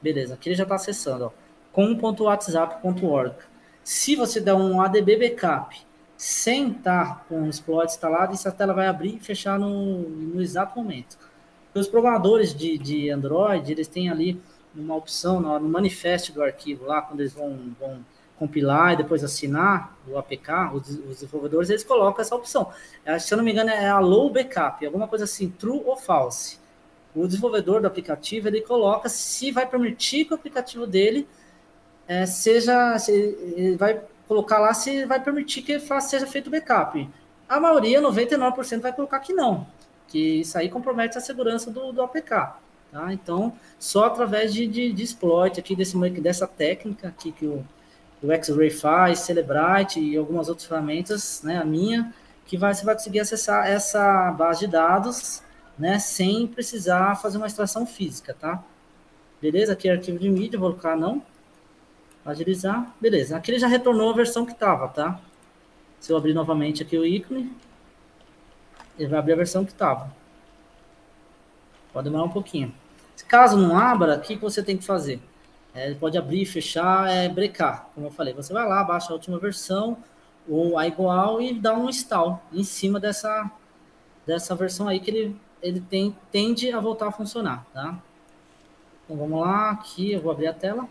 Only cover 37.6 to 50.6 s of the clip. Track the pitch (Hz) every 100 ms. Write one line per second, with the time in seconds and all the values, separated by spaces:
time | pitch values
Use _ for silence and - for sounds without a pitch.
37.6 | 330 311 220 262 294 208 240 294 254 247
38.6 | 247 226 254 247 277 269 - 370 254 175
39.6 | - - - _ _ 156 156 160 160 180
40.6 | 175 247 247 233 226 233 240 247 233 226
41.6 | 233 220 262 247 247 320 311 214 143 -
42.6 | _ _ _ 147 170 190 180 175 226 -
43.6 | - - - 196 226 233 233 208 220 208
44.6 | 233 214 247 196 233 - 180 170 185 185
45.6 | - 190 185 185 180 180 156 180 185 -
46.6 | 151 190 220 202 180 175 165 156 156 143
47.6 | 139 - _ _ _ _ 143 160 160 147
48.6 | 156 151 147 165 180 175 - 170 156 143
49.6 | 165 196 196 165 151 151 151 165 156 165